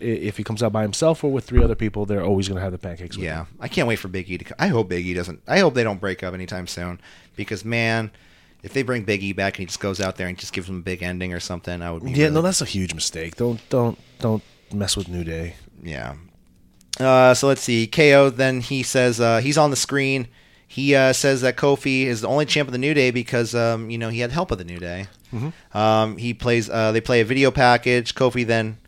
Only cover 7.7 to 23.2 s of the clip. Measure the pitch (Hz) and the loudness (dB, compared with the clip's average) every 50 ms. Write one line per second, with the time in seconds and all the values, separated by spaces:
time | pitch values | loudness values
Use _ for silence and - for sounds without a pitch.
7.7 | 117 117 117 113 113 113 110 107 - - _ _ _ _ _ _ _ _ - 98 | -2 0 0 0 0 -2 -4 -6 -10 -16 _ _ _ _ _ _ _ _ -12 -6
8.7 | - 135 127 113 127 120 98 101 104 98 101 98 95 101 98 98 - - 95 85 | -4 -4 -2 -2 -2 -4 -2 -2 -2 -2 -2 -4 -4 -2 -2 -4 -4 -6 -8 -10
9.7 | - - - 101 95 92 98 92 92 - 92 90 90 - - - - 95 87 92 | -8 -6 -4 -4 -4 -2 -4 -4 -4 -6 -8 -8 -8 -10 -12 -10 -10 -10 -8 -8
10.7 | 95 90 82 92 92 90 90 90 90 90 92 92 87 87 - - 90 85 - - | -10 -8 -8 -8 -8 -6 -6 -6 -6 -6 -6 -6 -6 -8 -8 -8 -10 -10 -10 -10
11.7 | 87 87 85 85 85 82 - 135 127 139 151 156 151 160 165 185 190 - 175 - | -10 -8 -8 -8 -8 -8 -6 -4 0 2 2 2 2 2 0 0 0 -2 -4 -4
12.7 | - 95 92 82 80 80 - - - 80 80 82 - - 120 120 117 - - - | -4 -4 -4 -4 -4 -6 -6 -6 -6 -8 -10 -8 -6 -4 -2 -2 -2 -4 -6 -2
13.7 | - 127 120 117 - - - - - - - 113 110 107 - _ _ _ _ - | 0 0 0 0 -2 -6 -12 -20 -10 -4 -2 -2 -2 -2 -4 _ _ _ _ -8
14.7 | - 104 101 92 - 104 92 87 90 87 85 82 82 82 82 85 82 - - - | -6 -4 -2 -2 -4 -4 -6 -6 -6 -6 -6 -6 -6 -6 -8 -8 -10 -14 -20 -20
15.7 | - - - 82 76 65 55 60 71 76 90 - _ _ _ _ _ _ _ _ | -20 -16 -14 -12 -10 -10 -10 -10 -12 -14 -18 -20 _ _ _ _ _ _ _ _
16.7 | _ _ _ _ - - 127 131 131 127 127 127 127 - - 139 135 - - - | _ _ _ _ -6 0 4 6 8 8 10 8 8 6 4 2 2 2 0 0
17.7 | 120 113 113 110 - 165 156 147 139 139 139 139 117 120 131 131 131 127 117 - | 0 0 0 0 4 6 8 8 10 8 8 6 4 2 0 0 0 -2 -4 -4
18.7 | 139 131 120 - - 135 123 123 120 113 120 117 113 113 123 139 147 160 151 147 | -4 -4 -2 0 2 2 4 4 2 2 2 2 2 2 2 2 4 4 4 4
19.7 | 135 - - - 139 139 135 135 135 135 120 - - _ _ _ _ _ _ _ | 2 0 -2 -2 -2 0 0 0 -2 -2 -4 -8 -12 _ _ _ _ _ _ _
20.7 | - 127 135 143 139 135 135 131 127 - - 139 135 123 127 127 113 - - 143 | -8 -2 2 4 6 6 6 4 4 2 2 2 2 2 0 0 0 2 2 2
21.7 | 139 - - 139 131 131 131 131 123 107 113 101 131 147 151 - - 151 147 131 | 2 2 2 0 0 0 0 0 -2 -2 -2 0 0 0 0 0 0 0 0 -2
22.7 | 123 123 131 147 156 147 131 127 120 127 | -2 -2 0 2 2 4 4 2 2 0